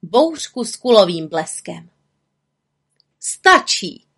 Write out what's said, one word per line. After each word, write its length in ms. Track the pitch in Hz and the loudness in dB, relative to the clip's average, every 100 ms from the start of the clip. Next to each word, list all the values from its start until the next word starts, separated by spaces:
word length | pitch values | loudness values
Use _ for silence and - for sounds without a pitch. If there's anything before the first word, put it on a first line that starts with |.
Bouřku 640 | 170 214 320 311 - - | 0 2 2 0 -12 -10
s 100 | 233 | -10
kulovým 520 | - 254 226 185 170 156 | -8 2 4 4 0 -6
bleskem. 600 | 160 160 - - 170 170 _ _ _ _ _ _ _ _ _ _ _ _ _ | -6 -6 -10 -14 -16 -18 _ _ _ _ _ _ _ _ _ _ _ _ _
Stačí 840 | - - 381 359 - - 185 - _ | -12 0 4 4 2 -6 -6 -12 _